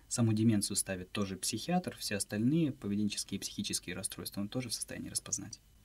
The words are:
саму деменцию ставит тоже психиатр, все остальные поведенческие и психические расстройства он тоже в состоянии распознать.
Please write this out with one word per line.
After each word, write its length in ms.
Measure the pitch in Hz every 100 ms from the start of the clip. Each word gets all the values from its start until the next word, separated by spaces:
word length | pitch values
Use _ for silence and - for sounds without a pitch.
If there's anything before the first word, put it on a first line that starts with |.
| -
саму 260 | - 113
деменцию 420 | 110 113 107 98 98
ставит 340 | - 92 92
тоже 240 | - 95 92
психиатр, 580 | - 107 - 180 143 -
все 180 | - 101
остальные 560 | - 104 117 160 151
поведенческие 680 | - 101 101 104 - - 98
и 40 |
психические 540 | - - - - - 90
расстройства 460 | 98 - - -
он 80 | 101
тоже 200 | 127 123
в 40 |
состоянии 360 | - - - -
распознать. 500 | - - - 104 - - -